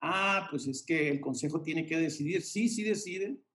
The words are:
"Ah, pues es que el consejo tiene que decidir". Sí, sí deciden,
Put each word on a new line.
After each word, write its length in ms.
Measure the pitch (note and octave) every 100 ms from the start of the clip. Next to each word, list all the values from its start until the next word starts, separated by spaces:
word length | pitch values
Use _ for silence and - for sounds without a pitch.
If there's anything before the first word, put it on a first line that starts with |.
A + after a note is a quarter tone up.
"Ah, 460 | D#3+ F#3+ G3 G3 -
pues 160 | C#3+ C#3
es 180 | B2+
que 240 | - D#3+ D3+
el 120 | C#3
consejo 420 | C3+ C3 D3+ E3
tiene 240 | D#3 E3 D#3
que 100 | D#3+
decidir". 460 | D#3+ - D3 F#3
Sí, 260 | - G3+ A#3
sí 140 | -
deciden, 600 | G#3+ G3+ F3+ F#3 G3+ C#4 _